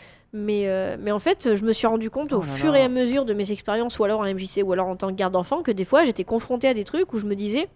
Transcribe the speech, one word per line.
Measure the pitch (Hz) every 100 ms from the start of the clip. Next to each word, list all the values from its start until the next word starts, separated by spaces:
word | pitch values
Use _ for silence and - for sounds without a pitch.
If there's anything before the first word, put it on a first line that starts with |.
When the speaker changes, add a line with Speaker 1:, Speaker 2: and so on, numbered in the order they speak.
| - - _
Speaker 1:
Mais, | 214 208 208 196
euh, | 190 190 -
mais | 202
en | 208
fait, | 330 370 247 202
je | 220
me |
suis | 220 233
rendu | 226 220
compte | 262 302
au | 233
Speaker 2:
Oh | 151
là | 135
Speaker 1:
fur | 302
Speaker 2:
là. | 277
Speaker 1:
et |
à | 262
mesure | 254 247 277 240
de |
mes | 208 196
expériences, | 202 - 214 233 -
ou | 202
alors | 214
en |
M | 202 190
J | 190
C, | 208
ou | 190
alors | 185 185
en | 185
tant | 190
que |
garde | 190 185
d'enfant, | 185 175 302
que | 311
des | 196
fois, | 180 277 311
j'étais | 220
confrontée | 185 226 - 247 262
à |
des | 226 202
trucs | 302 370
où | 226
je | 208
me | 202
disais | 208 240 381